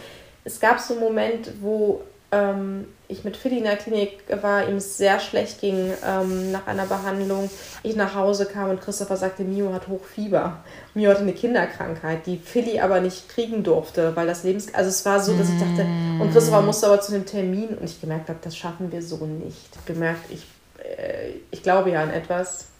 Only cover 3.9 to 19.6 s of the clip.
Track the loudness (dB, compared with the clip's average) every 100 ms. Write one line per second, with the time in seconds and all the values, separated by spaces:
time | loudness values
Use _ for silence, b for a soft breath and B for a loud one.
3.9 | 0 0 -4 -6 -2 2 2 2 -2 -4
4.9 | 2 4 4 2 -2 -2 -2 0 0 0
5.9 | -2 -2 0 0 0 -2 -4 -4 -4 -2
6.9 | -2 -2 -2 -2 -2 -2 B B B -4
7.9 | 0 0 2 2 2 0 -2 -2 -2 -4
8.9 | -6 -4 -2 -2 -2 -2 0 -2 -4 -6
9.9 | -8 -8 -8 0 2 0 -4 B B B
10.9 | 4 6 6 4 0 2 2 0 -2 -6
11.9 | -4 -4 -4 -4 -6 -2 -2 0 2 2
12.9 | 4 2 -4 -8 -4 -2 -2 2 2 2
13.9 | 0 0 2 0 0 0 -2 -2 0 0
14.9 | 0 2 2 4 4 4 2 2 2 0
15.9 | 0 0 2 6 8 8 6 6 4 6
16.9 | 6 4 -2 -2 -2 0 0 -2 -6 -8
17.9 | -8 -6 -6 -6 -10 -10 -8 -10 -6 -6
18.9 | -6 -8 -8 -6 -6 -10 -12